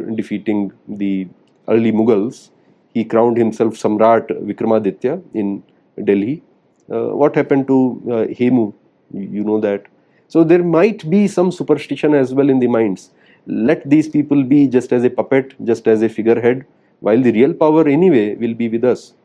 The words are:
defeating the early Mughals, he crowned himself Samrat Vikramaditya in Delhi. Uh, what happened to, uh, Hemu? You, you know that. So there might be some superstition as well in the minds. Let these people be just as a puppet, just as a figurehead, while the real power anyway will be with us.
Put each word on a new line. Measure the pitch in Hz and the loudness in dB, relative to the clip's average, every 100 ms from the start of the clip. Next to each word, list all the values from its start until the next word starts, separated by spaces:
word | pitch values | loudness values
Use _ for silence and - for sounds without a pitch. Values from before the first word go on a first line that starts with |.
| 107 | -4
defeating | 110 101 104 110 104 95 - - | -8 -8 -8 -4 -4 -6 -10 -16
the | 101 101 95 90 - _ _ - | -8 -6 -4 -8 -14 _ _ -2
early | 113 113 | 0 2
Mughals, | 110 113 101 117 - - _ _ _ _ | 2 2 0 -2 -8 -20 _ _ _ _
he | 117 | -6
crowned | 110 113 120 120 | -2 2 2 2
himself | 113 110 113 | 0 0 -2
Samrat | 113 110 107 113 113 110 - 101 | -2 -4 2 4 2 0 -6 -8
Vikramaditya | 98 110 110 101 92 123 180 170 | -4 0 0 0 -4 -4 -6 -8
in | 107 101 98 - _ _ - | -6 -6 -6 -12 _ _ -6
Delhi. | 104 101 104 165 _ _ _ _ - | 0 0 -2 -6 _ _ _ _ -10
Uh, | 113 117 | -6 -4
what | 104 147 | 0 0
happened | 151 139 139 135 | 0 0 0 2
to, | 131 127 - 117 | 2 0 -2 -6
uh, | 117 107 | -4 -4
Hemu? | - 123 123 104 - _ _ - | -2 2 2 0 -6 _ _ -16
You, | 98 | -12
you | 95 101 | -8 -6
know | 104 107 | -2 0
that. | 104 101 - _ _ _ _ | 0 -2 -8 _ _ _ _
So | 160 | 2
there | 165 175 | 4 2
might | 175 160 214 - 156 | 2 2 2 0 -2
be | 196 202 | 0 2
some | - 180 | 0 -2
superstition | 170 139 143 - 139 151 | -2 -2 -2 -2 -4 0
as | 143 127 | 2 2
well | 135 143 | 2 2
in | 131 | 2
the | 120 | 2
minds. | 117 110 92 - _ _ _ - | 2 0 -4 -12 _ _ _ -8
Let | 104 117 170 139 | -2 0 -2 0
these | 156 156 | 0 2
people | 147 147 143 | -2 0 0
be | 127 147 135 | 2 2 4
just | 123 120 | 0 0
as | 123 | 0
a | 120 | 0
puppet, | - 104 135 131 - | -2 0 -2 -2 -6
just | 107 110 113 | -4 0 2
as | 110 | 2
a | 110 | 0
figurehead, | 110 113 113 117 127 - _ _ _ | 0 0 2 0 -2 -8 _ _ _
while | 101 113 | 0 2
the | 123 | 2
real | 107 139 | 2 2
power | 170 156 156 147 | 2 2 4 2
anyway | 143 190 127 104 101 | 2 4 2 0 -4
will | 117 | -6
be | 113 117 | -4 -4
with | 113 | -2
us. | 123 101 - _ | 0 -2 -6 _